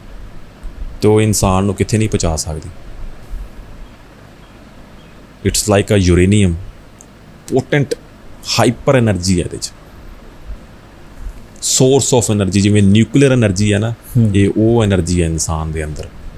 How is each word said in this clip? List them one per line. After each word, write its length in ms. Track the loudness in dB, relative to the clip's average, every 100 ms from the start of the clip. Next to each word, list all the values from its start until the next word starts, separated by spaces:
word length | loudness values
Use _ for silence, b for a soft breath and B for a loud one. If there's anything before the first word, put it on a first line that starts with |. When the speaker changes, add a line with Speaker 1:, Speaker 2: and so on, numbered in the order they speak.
| -18 -18 -16 -16 -18 -16 -16 -12 -12 -2
Speaker 1:
ਤੇ 60 | 2
ਉਹ 120 | 4
ਇਨਸਾਨ 440 | 2 2 2 2
ਨੂੰ 100 | 0
ਕਿੱਥੇ 240 | -2 -2 0
ਨਹੀਂ 100 | 0
ਪਹੁੰਚਾ 280 | 0 -2 -2
ਸਕਦੀ। 340 | -6 -8 -10 -16 -16 -12 -12 -12 -12 -10 -10 -16 -18 -18 -18 -20 -20 -20 -20 -20 -20 -20 -20 -20 -20 -20 -20 -20 -20 -6 -4
It's 280 | -2 0 0
like 240 | 2 2
a 120 | 4
uranium, 420 | 4 4 4 2 0 -8 -18 -20 -20 -20 -20 -20 -20 -4
potent 440 | -4 0 -2 -2 -6 -14 -20 -20 -16 -6 0
hyper 380 | 0 0 0 2
energy 340 | 2 0 0
ਹੈ 60 | 0
ਇਹਦੇ 180 | -2 -8
'ਚ। 160 | -12 -14 -20 -20 -20 -20 -20 -18 -14 -16 -16 -20 -20 -20 -20 -16 -14 -14 -18 -10 -4 2
Source 380 | 4 4 2 0
of 140 | 2
energy, 160 | 0 0
ਜਿਵੇਂ 320 | 2 4 4
ਨਿਊਕਲੀਅਰ 500 | 6 4 4 4 4
ਐਨਰਜੀ 400 | 4 2 2 0
ਹੈ 60 | 0
ਨਾ, 120 | -2
Speaker 2:
ਹੂੰ। 400 | -6 -4 0 2
Speaker 1:
ਇਹ 160 | 4 2 2
ਉਹ 280 | 2 4
ਐਨਰਜੀ 380 | 2 2 2 0
ਹੈ 40 | 0
ਇਨਸਾਨ 460 | -2 -4 -4 -4
ਦੇ 120 | -6
ਅੰਦਰ। 240 | -6 -8 -12 -16 -16